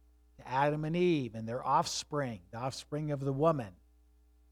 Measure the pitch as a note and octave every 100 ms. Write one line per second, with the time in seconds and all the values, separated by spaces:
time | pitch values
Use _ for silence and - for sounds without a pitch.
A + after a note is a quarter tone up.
0 | _ _ _ - - C3 D3 D3+ D#3 F3
1 | F3+ D#3 A#2+ A2+ A2 B2+ C3 D3+ E3+ -
2 | - D3 C3 G2+ - A#2 C3 - - D3+
3 | D3+ C#3 C#3 C3+ D#3+ D3 G#2 - _ _
4 | _ _ _ _ _